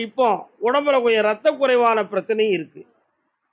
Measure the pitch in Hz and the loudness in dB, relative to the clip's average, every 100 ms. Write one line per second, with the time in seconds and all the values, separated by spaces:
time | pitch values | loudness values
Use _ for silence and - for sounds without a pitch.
0 | 226 254 247 180 - _ 220 285 294 269 | -2 -2 0 0 -6 _ -2 0 0 0
1 | 240 220 208 214 302 277 269 247 233 220 | 2 0 0 0 -2 0 2 2 2 0
2 | 190 196 190 214 214 175 143 - - _ | -2 -4 -2 -2 0 -2 -6 -18 -20 _
3 | _ _ _ _ _ | _ _ _ _ _